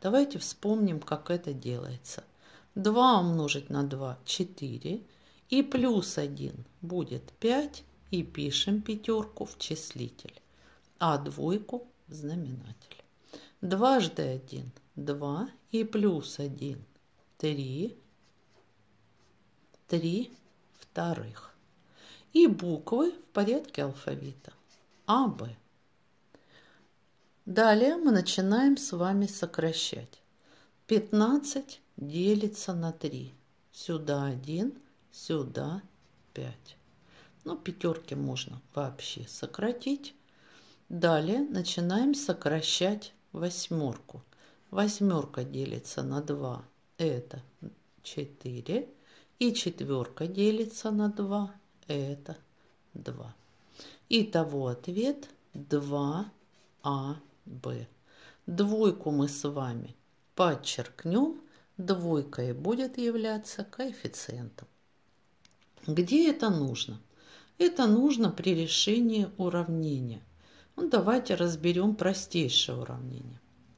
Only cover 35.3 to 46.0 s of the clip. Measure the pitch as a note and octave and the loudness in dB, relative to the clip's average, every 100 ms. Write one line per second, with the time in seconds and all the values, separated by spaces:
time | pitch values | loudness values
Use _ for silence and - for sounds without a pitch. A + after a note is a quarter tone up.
35.3 | D#3+ B2+ B2+ C#3 F#3 - _ _ _ _ | -4 -2 -4 -4 -6 -10 _ _ _ _
36.3 | - C3 - - - _ _ _ - - | -12 -10 -12 -20 -20 _ _ _ -20 -20
37.3 | _ D#3 F3 - E3+ F3 D#3+ - C#3 C#3 | _ -10 -8 -8 -4 -2 -2 -6 -6 -4
38.3 | B2+ - B2 - - C3+ C3 - - A#2+ | -6 -8 -12 -8 -6 -6 -8 -10 -10 -12
39.3 | - - - G#3 A#3+ C4+ C#4 - - _ | -12 -10 -4 -4 -2 -4 -4 -6 -20 _
40.3 | _ - - - - - F3 E3+ D#3+ D#3+ | _ -20 -20 -20 -20 -10 2 4 6 4
41.3 | A#3 C#4+ F#3+ F3 - F3 G3+ C4+ C#4+ - | 0 0 -2 -2 -2 0 4 2 2 0
42.3 | F3 D3 D#3 D#3 - F#3 G#3 - - _ | -2 0 0 0 2 2 0 -6 -20 _
43.3 | - F3 F3 - E3 C#3 G#2+ - - - | -6 -4 -4 -4 -2 -2 -4 -12 -20 -20
44.3 | - - _ _ F#3+ G#3 G#3 G3+ E3 C#3 | -20 -20 _ _ 0 0 2 2 2 -2
45.3 | - C3 C3+ C3+ A2+ - - | -6 -6 -6 -6 -6 -8 -6